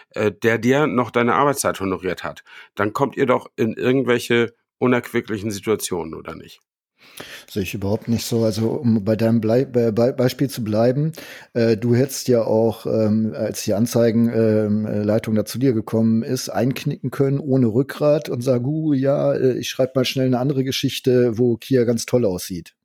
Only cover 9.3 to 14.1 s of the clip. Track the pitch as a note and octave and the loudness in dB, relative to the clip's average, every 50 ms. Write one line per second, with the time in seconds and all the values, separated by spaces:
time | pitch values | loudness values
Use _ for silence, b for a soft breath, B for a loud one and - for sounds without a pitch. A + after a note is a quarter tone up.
9.3 | A#2 A#2 G#2 G#2+ A#2 B2+ C#3 C3+ B2 A#2+ A#2 A#2 G#2 A#2 A#2 C3 C#3+ - B2 B2+ | 2 2 2 2 2 2 0 0 0 0 0 2 2 2 2 2 2 2 0 0
10.3 | - - C#3+ C3 - - A2+ G#2+ G#2+ A2 A#2 B2 B2+ C#3+ D3+ D#3+ D#3+ B B B | 0 0 -2 -4 -2 -6 -4 -2 0 2 2 2 2 0 -2 -4 -6 B B B
11.3 | B B B B _ A#2+ A2+ A#2 A2+ G2 A#2 A#2+ A#2 A#2+ C3+ - - - - - | B B B B _ 0 2 2 2 2 2 2 4 4 2 0 -2 -6 0 2
12.3 | A#2+ A#2 G#2+ - A2 A2 A2+ A2+ G#2+ - - - A2+ A2 A2 G#2+ G#2+ A2 A2 G#2+ | 2 2 4 2 2 4 4 2 0 -2 -4 -2 0 2 2 2 2 2 0 -2
13.3 | - - A2 G#2+ - - - A2 G2 G2 A#2 A#2 - A#2+ A#2 A#2 | -2 -4 -4 -4 -4 -6 -4 -2 0 0 0 0 2 2 2 4